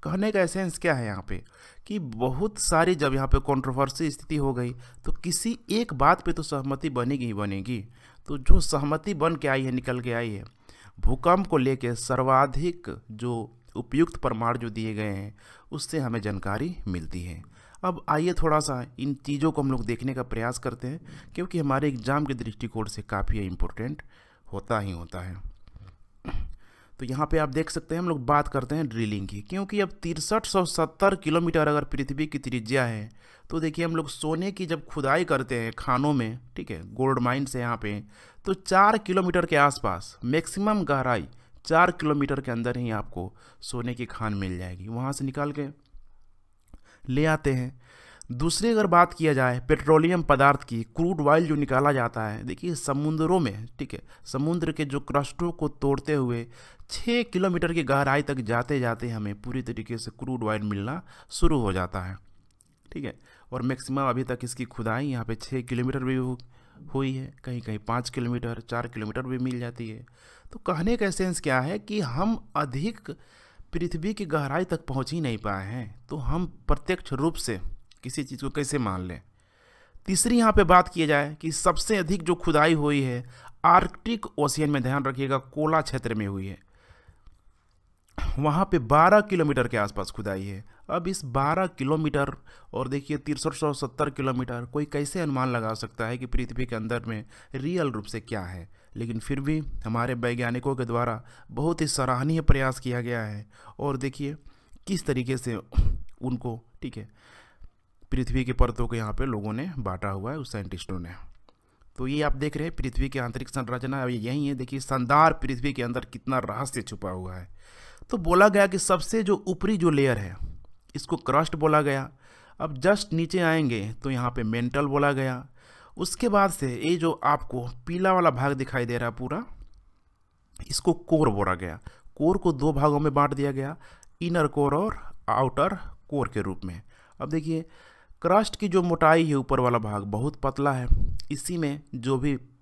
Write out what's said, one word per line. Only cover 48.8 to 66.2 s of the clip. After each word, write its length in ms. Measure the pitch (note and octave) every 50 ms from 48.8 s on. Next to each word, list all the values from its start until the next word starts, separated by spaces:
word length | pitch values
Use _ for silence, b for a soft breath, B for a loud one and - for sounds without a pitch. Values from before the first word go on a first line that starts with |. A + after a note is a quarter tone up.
| G#3+
बात 280 | F#3+ F3 F3 F3 F3 -
किया 180 | - D#3+ D#3 D3
जाए 240 | C3 C3 B2+ B2 B2 B2 -
पेट्रोलियम 540 | D#3 C#3+ - C#3 D#3+ D#3 D#3 E3 F3+ F3 D#3+
पदार्थ 400 | - D3 B2+ C#3 C#3 C#3+ C#3 -
की, 200 | - A#2+ A2+ A2+
क्रूड 340 | - - - E3 F3 F#3+ D#3
ऑयल 260 | D3+ C#3+ D3+ D#3+ F3
जो 80 | D#3 D3+
निकाला 380 | D3 C#3+ C3 C3+ B2+ C#3+ D3 C#3+
जाता 340 | C3 A#2+ A#2 - A#2 A2
है, 160 | G#2+ G#2 A2 -
देखिए 300 | B2 F#2 - - F3 E3+
समुद्रों 640 | C#3 - - C#3 C#3 D3 D3+ D#3 D#3 D#3+ D#3 F3 F#3
में, 260 | E3 A#2 F#2+ G#2 A2 A#2 - -
ठीक 160 | C#3+ - -
है, 80 | - - b b b b
समुद्र 480 | - - C3+ C#3+ D#3 E3+ F3 E3 D#3+ D#3
के 120 | - D#3
जो 160 | C#3 C3+ C#3+ C#3
क्रस्टों 480 | - - C#3 C#3+ - - - F3 F3 E3
को 160 | - D#3 D3+
तोड़ते 440 | - - - C#3 C#3 C#3 - - D3+
हुए 320 | C#3+ C3 B2 A#2+ A#2 A#2 A#2+ B B B B B B B -
छः 320 | - - - - A#3 A#3+ A#3
किलोमीटर 480 | A#3+ - F#3 F#3 G3 F3+ E3+ - E3+ E3+
की 100 | E3 D#3
गहराई 380 | B2 C#3 C#3 C#3+ C3+ C3+ C#3+ D3
तक 180 | - C#3+ C3 A#2+
जाते 360 | G#2 A#2 A#2 B2 - D3 C#3
जाते 280 | B2 A#2+ A#2 A2+ A#2+ A#2+
हमें 240 | A2+ A2 G#2 G#2 G2+ G#2 G#2
पूरी 200 | A#2+ B2 C3 B2+
तरीके 360 | B2+ A#2+ A2+ A2 - A#2+ A2+
से 120 | - - -
क्रूड 320 | - - C3 C3 B2 A2
ऑयल 180 | G#2+ G#2+ G#2+ G#2
मिलना 380 | G#2 G#2 G2+ G2 A2+ C#3 F3 F#3 B B B B B
शुरू 280 | - - - - D#3 C#3
हो 120 | A#2 G2+ F#2
जाता 280 | F#2+ F2+ F2+ - G2
है, 160 | F2+ F#2 F#2+ - - - - - _ _ _ _ _ _ _ _ _ _
ठीक 140 | - D#3+ C#3+
है। 140 | A2 - - b b b b b b -
और 100 | B2+ C3
मैक्सिमम 460 | B2+ C3 C3 - - C3+ C#3 C#3 C3+
अभी 160 | A#2+ B2 C3
तक 140 | B2+ B2+ B2 -
इसकी 200 | A#2+ - - C3
खुदाई 400 | - - - A#2+ A2+ A2 A#2+ C#3
यहाँ 180 | D3 C3+ A#2+ A2+
पे 100 | - A2+
छः 240 | A2 - - - C3 A#2+
किलोमीटर 420 | B2 C3 A#2+ B2 C3 C3 C#3 B2+
भी 120 | B2+ C3
हु-, 200 | B2+